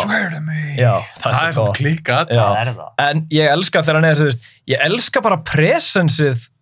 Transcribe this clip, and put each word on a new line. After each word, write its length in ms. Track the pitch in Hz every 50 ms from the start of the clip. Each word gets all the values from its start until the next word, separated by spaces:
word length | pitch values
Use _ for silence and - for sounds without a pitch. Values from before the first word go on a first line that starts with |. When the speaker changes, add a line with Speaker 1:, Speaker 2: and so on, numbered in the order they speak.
Speaker 1:
„Swear 280 | 92 104 107 - - 170
to 120 | 80 151 156
me.“ 160 | 156 156 156 151 147 143
Speaker 2:
Já, 200 | 127 123 117 101 92 - - -
það 100 | - -
Speaker 1:
Það 160 | 127 123 135
Speaker 2:
er 0 |
Speaker 1:
er 160 | 160 165 147
Speaker 2:
svo 0 |
Speaker 1:
samt 160 | 120 110 101
Speaker 2:
gott. 80 | 98 -
Speaker 1:
klikkað. 560 | 127 143 160 160 - - 123 143 170 - 117
Speaker 2:
Já. 80 | 120 107
Speaker 3:
Það 180 | 101 101 104
er 100 | 117 127 117
það. 180 | 92 76 - - - 139
Speaker 2:
En 160 | 143 147 156 160 156
ég 220 | 156 151 156 147 143
elska 280 | 165 190 - - 185 156
þegar 120 | 160 156 156
hann 80 | 160 160
er, 80 | 151 143
þú 100 | 156 143
veist, 220 | 127 117 - - - _ -
ég 180 | - 131 - 139
elska 380 | 160 196 240 233 - - 277 208
bara 140 | 220 196 160
presensið 1080 | 160 - - 147 156 190 294 339 - - - 202 175 156 - - 151 143 127 117 - - _ _